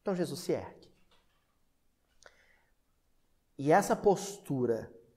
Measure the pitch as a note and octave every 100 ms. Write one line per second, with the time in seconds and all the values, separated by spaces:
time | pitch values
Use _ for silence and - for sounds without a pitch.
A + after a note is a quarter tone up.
0 | - F#3 D#3+ C#3 - C#3+ F#2+ - - _
1 | _ _ _ _ _ _ _ _ _ _
2 | _ _ - _ _ _ _ _ _ _
3 | _ _ _ _ _ _ C#3 E3+ G3 G#3
4 | G#3 F#3 - - - C#3 A#2+ A2+ A2 -
5 | -